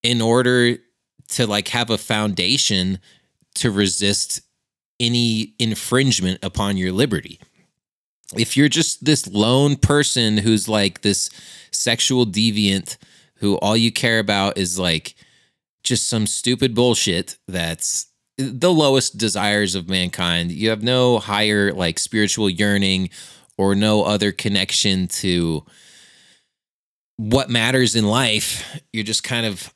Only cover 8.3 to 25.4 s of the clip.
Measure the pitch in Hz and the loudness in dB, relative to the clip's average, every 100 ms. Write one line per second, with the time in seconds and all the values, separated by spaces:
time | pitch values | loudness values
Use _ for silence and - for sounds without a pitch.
8.3 | - 113 139 147 160 156 - 131 147 - | -4 -2 2 2 2 -2 -2 0 0 0
9.3 | 101 110 131 143 139 - 147 147 - 113 | 0 2 4 2 2 2 2 2 0 2
10.3 | 107 107 110 110 107 101 - 101 98 - | 2 2 2 2 0 0 0 -2 -2 -4
11.3 | - - - - - - 117 - 127 117 | -8 -20 -20 -10 -4 -2 0 0 2 2
12.3 | 95 113 104 101 98 - - - _ _ | 2 0 2 0 0 -6 -16 -18 _ _
13.3 | _ 101 98 104 113 113 - 120 113 107 | _ -2 0 2 2 2 0 0 0 0
14.3 | 101 98 - 92 90 90 85 - - _ | 0 0 -2 -4 -2 -2 -2 -4 -20 _
15.3 | _ _ _ _ _ - 120 - 117 104 | _ _ _ _ _ -4 -2 -2 -2 -2
16.3 | - 120 123 135 113 123 110 - 87 95 | -2 -2 0 0 2 2 2 0 -2 -4
17.3 | - - 92 82 80 - - - _ _ | -14 -8 -6 -4 -4 -6 -6 -10 _ _
18.3 | - 135 127 175 165 143 135 - 101 110 | -8 -8 0 2 4 4 2 0 -2 -2
19.3 | 95 104 104 101 92 87 92 90 - 87 | 0 0 0 0 -2 -2 -2 -2 -2 -2
20.3 | 85 85 82 110 110 113 127 123 117 101 | 0 -2 -2 -2 0 0 2 4 2 0
21.3 | 104 107 104 101 85 87 82 - 110 104 | 0 2 2 0 0 -2 -2 -4 0 0
22.3 | - 104 90 104 101 98 92 92 - - | 0 -2 0 0 2 2 0 -2 -8 -20
23.3 | - _ - 98 98 107 107 90 104 104 | -20 _ -2 0 2 2 2 2 0 0
24.3 | 92 113 98 92 - 104 95 90 - 95 | -2 -2 -2 -2 -2 0 0 -2 -4 -2
25.3 | 87 | 0